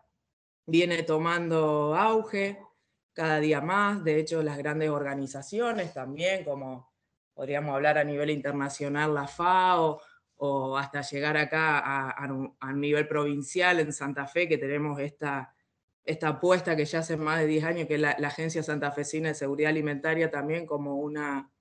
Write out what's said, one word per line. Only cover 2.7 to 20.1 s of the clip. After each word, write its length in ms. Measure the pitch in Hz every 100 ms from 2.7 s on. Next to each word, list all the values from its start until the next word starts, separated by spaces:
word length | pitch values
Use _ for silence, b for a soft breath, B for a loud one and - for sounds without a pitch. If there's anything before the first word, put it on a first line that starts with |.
| _ _ _ _
cada 260 | - 160 151
día 220 | 151 147
más. 420 | 160 196 202 202
De 160 | 160 151
hecho, 220 | 156 165
las 160 | 151 143
grandes 320 | 147 151 156
organizaciones 1040 | 143 139 139 135 139 - 208 240 214 165
también, 500 | 139 131 147 180 190
como 480 | 151 135 131 127 - _ _ _ _ -
podríamos 400 | 135 143 151 135
hablar 240 | 151 151
a 40 |
nivel 280 | 147 143 147
internacional, 840 | 147 143 139 139 - 143 147 151
la 140 | 147 143
fao, 720 | - 175 185 185 175 160 151 B B _ _
o 400 | 143 135 135 135
hasta 240 | 139 143
llegar 360 | 135 143 151 151
acá 400 | 151 156 160 143
a, 320 | 135 139 131
a 240 | - 135
un, 220 | 135 135 -
a 140 | 135
nivel 340 | 139 143 147 151
provincial 720 | 151 147 143 135 180 180 170
en 140 | 156
Santa 320 | 143 143 139 139
Fe, 220 | 170 175
que 100 | 143
tenemos 420 | 135 147 151 143
esta, 540 | 147 - 147 139 123 _ _ _ _ _
esta 260 | - 156 156
apuesta 460 | 139 175 180 180 156
que 100 | 147
ya 140 | 165
hace 180 | 160 156
más 220 | 151 160
de 60 | 156
diez 180 | 156
años, 240 | 160 170 156
que 80 | 151
es 60 |
la, 140 | 147 143
la 120 | 147
Agencia 340 | 151 160 160
Santafesina 680 | 151 151 143 147 143 156 160
de 60 | 151
Seguridad 340 | 139 143 151
Alimentaria, 600 | 156 147 143 160